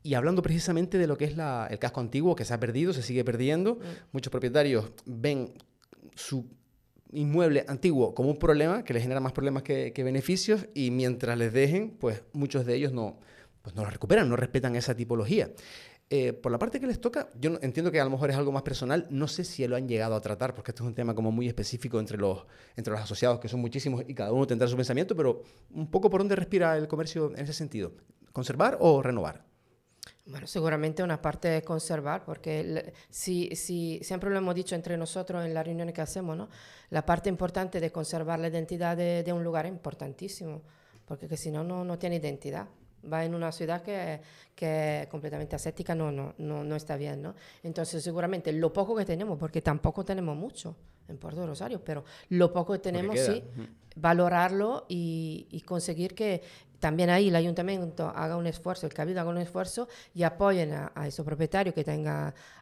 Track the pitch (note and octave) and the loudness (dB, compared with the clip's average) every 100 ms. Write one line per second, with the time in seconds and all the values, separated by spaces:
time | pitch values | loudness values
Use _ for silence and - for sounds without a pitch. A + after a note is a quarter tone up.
0 | D3 B2+ C#3+ F3+ D#3 D#3+ F#3 E3 F3 F#3+ | 0 2 4 4 2 2 2 2 2 2
1 | E3 C#3 D3 D#3 D3+ B2 G#2+ G#2+ A#2+ B2+ | 2 2 0 -2 -2 -2 -4 -2 -2 -2
2 | A#2 C3 F3 E3 G#2+ A#2 A#2+ A#2 F3 C#3 | -2 2 2 2 0 0 0 2 0 0
3 | A#2 B2+ A#2+ A#2 C3 D#3+ G3 A#3 F3+ E3+ | 0 0 0 2 2 2 2 0 -6 -12
4 | - C3+ B2+ B2+ B2+ C#3 C#3+ A#2+ G#2+ - | -8 -6 -4 -2 2 4 6 4 0 -8
5 | - A#2 C#3+ C#3 A#2+ - - _ _ - | -10 -2 0 0 -2 -8 -20 _ _ -20
6 | - - - C3 - - _ _ _ _ | -20 -16 -4 -4 -4 -14 _ _ _ _
7 | - D3 D3 D#3 E3+ C#3 C3 C3+ F3+ C#3+ | -10 -2 2 6 6 6 2 2 4 4
8 | A2 - C3 D3 E3 D3+ D#3 A3 A#3 A#2 | 4 4 2 4 6 6 4 2 0 0
9 | B2 C3+ C3 B2+ C3+ C3+ C3+ C3+ B2+ A#2 | 0 0 0 0 0 0 0 0 0 -2
10 | B2+ C3+ C3+ F3+ - G#3+ - D3 B2+ B2 | 0 0 2 2 4 2 0 -2 0 2
11 | B2+ B2 A#2+ A#2+ A#2 A#2+ C#3 F3+ A3 - | 2 0 0 2 2 4 4 4 0 -2
12 | B2 G#2+ - D3 C#3+ C#3 B2 A#2+ C#3+ B2 | -2 -2 -6 -4 0 0 0 0 0 0
13 | G#2 D#2 - - - _ - F#2 G#2 - | -4 -6 -18 -20 -20 _ -10 -6 -4 -4
14 | G#2+ G#3+ D3 A#2+ B2 C#3 B2+ A#2+ C3 A#2 | 4 6 6 2 2 0 0 0 0 -2
15 | A#2 A#2 G#2 G#3 - - - - - - | 0 0 2 2 2 -4 -18 -20 -20 -20
16 | _ C#3+ B2+ A#2+ B2 A#2 - C4+ C4 - | _ 2 2 0 -2 0 0 -2 -2 -2
17 | A#3+ C4+ - A#2+ D#3 E3 C3+ C#3 E3+ D3+ | -2 -2 -6 -2 -2 0 -2 0 2 2
18 | C3+ C3 C#3+ C3+ C#3 C#3 C3+ - B2+ D#3+ | 2 2 2 2 0 0 -2 -4 0 0
19 | E3+ C#3 D3 - F3 - B2 B2 C3 A2+ | 0 -2 -2 -2 -6 -2 0 0 0 0
20 | A2+ A2 G#2+ G#2 B2+ A#2+ - - A#2+ A2+ | 2 0 -2 -2 -2 -4 -8 -6 -6 -2
21 | A#2 A2 A2 A2+ B2 A#2 G2+ A#2+ B2+ A2+ | -2 0 2 2 0 -2 -4 -4 -2 -2
22 | G#2+ A2 G2 F#2+ - - - - A2+ G#2+ | -2 0 0 0 -6 -20 -16 -8 -4 -4
23 | G#2+ G#2 B2 A#2+ A#2+ B2 A#2+ C#3 C#3 B2 | -4 2 2 2 0 -2 -2 -2 -2 -2
24 | B2 C3+ G#2 B2 C3+ A#2+ B2 B2 A#2+ B2+ | -4 -4 0 2 4 4 4 4 2 0
25 | F#3+ E3+ C3+ - - - - D#3 D#3 F#3+ | 0 2 2 2 -4 -20 -14 -8 0 4
26 | G3+ F#3+ G3+ F#3+ F3 F#3+ E3 D#3 D3+ D3+ | 6 6 2 0 2 4 4 4 0 -2
27 | D#3 E3 D3+ - C#3+ D3 D3+ A2+ F2 - | -2 -2 -2 -2 -6 -6 -6 -4 -6 -8
28 | - _ - - B2+ C3 A3 - E3+ C#3+ | -20 _ -10 -6 -4 2 2 6 6 6
29 | B2 A#2 E2 - - _ _ _ _ _ | 4 0 -2 -6 -16 _ _ _ _ _
30 | - - - C#3 - F#3 D#3+ D#3 D#3 D#3 | -20 -20 -18 -14 -6 0 2 2 0 0
31 | F3+ D#3 D#3+ - E3+ D#3+ D#3+ D#3+ D#3+ D#3+ | 0 0 -2 0 0 0 0 -4 -2 -2
32 | C#3+ E3 - D#3+ D#3+ D#3 - D#3 - - | -2 -6 -6 -8 -4 -4 -4 -6 -6 -14
33 | - - - F3+ F3 E3 - F3 E3 E3 | -14 -8 -4 -2 -2 -4 -4 -4 -4 -6
34 | - F#3 G3 G3 F#3 F3+ F#3 F3 E3+ E3+ | -6 -4 0 0 0 -2 -2 -4 -4 -4
35 | E3 F#3 F3+ F3+ E3+ D#3+ D#3+ E3+ E3+ E3+ | -4 -6 -4 -4 -2 -2 -4 -4 -4 -4
36 | D#3 G3 F3 D#3+ G#3+ - - - - - | -6 -6 -6 -6 -8 -16 -20 -20 -4 -2
37 | D3+ E3+ G3+ F3+ F3+ F#3 F#3 F3+ D#3+ E3+ | 2 2 2 0 -2 -2 -4 -2 -2 -4
38 | D#3 E3 D#3 E3 E3 E3 D#3+ F3+ E3+ E3+ | -4 -4 -2 -2 -2 -4 -4 -2 -2 0
39 | F3 F3 E3+ F3 E3+ E3 D#3+ F3+ D3+ - | 0 0 0 -2 0 -2 -2 -6 -10 -8
40 | C#3+ C#3 F#3+ - E3 D#3 - _ _ - | -10 -10 -12 -10 -10 -12 -14 _ _ -20
41 | - C#3+ D#3 D#3 D#3+ D3+ E3+ F3+ F3+ F3 | -14 -12 -8 -8 -4 -4 -4 -4 -4 -4
42 | F3+ E3+ D3+ C#3 C#3+ D3 G3+ - - - | -2 -2 -4 -6 -8 -8 -10 -18 -20 -20
43 | - D#3+ E3 E3+ E3 D#3+ D#3+ E3+ E3+ G3+ | -6 -2 -2 -2 -4 -4 -4 -4 -4 -6
44 | E3+ D3+ - - - - D#3+ D#3 D3+ D3+ | -6 -8 -12 -20 -20 -6 -2 0 0 -2
45 | D3 D#3 D3 D3 D3+ D3 D#3+ E3 F3 E3 | -4 -8 -6 -6 -6 -6 -6 -6 -4 -2
46 | D#3 C#3 C#3 - D3+ D3+ D3 D3+ D3+ C#3+ | -2 -4 -6 -8 -6 -6 -4 -6 -4 -6
47 | D3 C#3 D3+ - - - E3 D#3+ E3 E3 | -6 -8 -10 -14 -20 -14 -8 -6 -4 -4
48 | E3+ D#3+ C3 F#3+ D#3+ D#3 E3 F3+ G3 A3 | -4 -2 -2 -2 -2 0 2 2 0 0
49 | F#3+ E3 G#3+ D3+ D#3 D#3+ D#3+ D3+ D3+ F3+ | 0 -2 -2 -4 -2 0 0 2 2 0
50 | F#3+ F#3+ F3 D3 A3 - - E3 - _ | -2 -2 -2 -4 -6 -10 -14 -14 -20 _
51 | - D3 - D#3 E3+ D#3 G3+ G3 - D#3 | -18 -14 -12 -8 -8 -6 -8 -6 -6 -8
52 | - - - F3+ F3 F3 E3+ G3 G3 F3 | -8 -18 2 8 8 6 0 -2 -2 -2
53 | G3 A3+ C4 A3+ - A#2 A2+ - - - | 0 4 4 2 -4 -12 -12 -16 -20 0
54 | E3 F3 F3 F3 F3+ G3 G#3+ C4 - F3 | 4 6 6 4 4 2 0 -2 -4 -4
55 | E3+ E3 D#3+ D#3 - D#3+ - F3+ F3 D#3+ | -2 -2 -4 -8 -10 -14 -6 -4 -2 -4
56 | F3+ F#3 G#3+ F3 - - - - D#3+ D#3+ | -4 -2 -2 -2 -4 -18 -20 -4 0 4
57 | F3 F3+ G3+ E3+ E3+ E3+ F3+ F#3+ F3+ - | 6 6 6 6 4 0 -2 -4 -4 -4
58 | D#3+ - D#3+ F3 E3+ E3 F3+ F3+ D#3 - | -4 -2 -4 -2 -2 -4 -6 -4 -6 -4
59 | D#3+ F3+ E3+ E3+ F3 F3+ F#3 - A#3+ - | -4 -2 -2 -2 -4 -4 -4 -6 -8 -12
60 | - F3 E3 E3 G3+ F#3+ D#3 D3 D3 - | -10 0 2 4 4 4 2 -2 -6 -6
61 | D3 C#3 D3+ D3+ D#3+ F#3+ F#3 E3 D3 D3+ | -6 -4 -4 0 2 2 2 0 -2 -2
62 | D3+ D3 D3+ - - - | -2 -2 -4 -6 -18 -20